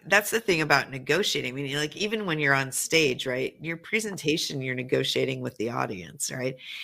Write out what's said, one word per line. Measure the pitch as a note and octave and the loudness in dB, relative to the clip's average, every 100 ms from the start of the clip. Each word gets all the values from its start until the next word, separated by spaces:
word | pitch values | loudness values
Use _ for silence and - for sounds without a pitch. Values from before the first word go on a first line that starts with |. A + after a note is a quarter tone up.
| D#3 | 4
that's | G3 G#3 | 4 4
the | A3+ | 0
thing | G#3+ E3 | 2 2
about | D3+ C#3+ A#2+ | 6 4 4
negotiating. | C3 C3 D#3+ G#3 D3 B2+ | -6 0 2 2 0 -2
I | C3 | -4
mean, | C#3 D3 | -4 -2
like, | D3 - | -4 -2
even | G3+ A3 G3 | -2 -2 -2
when | D#3 | 0
you're | C#3+ | 4
on | C#3 C3 | 4 2
stage, | - - E3 D3 B2 C3 | -2 2 4 4 2 -2
right, | B2+ C3 - | -2 -2 -6
your | D#3 E3 | -8 -8
presentation, | - A3 G#3+ F3+ D3 D3+ - D3 | -4 -4 -4 -4 0 0 -2 -4
you're | C3 B2+ | -4 -4
negotiating | B2+ C3 C3 B2+ C3 C3 | 0 0 0 0 -2 -2
with | B2 - | -6 -4
the | A2 | -4
audience, | B2+ B2 G2 D#2+ - - | -2 -4 -6 -10 -8 -6
right? | - B2+ - - - | -4 -6 -6 -12 -14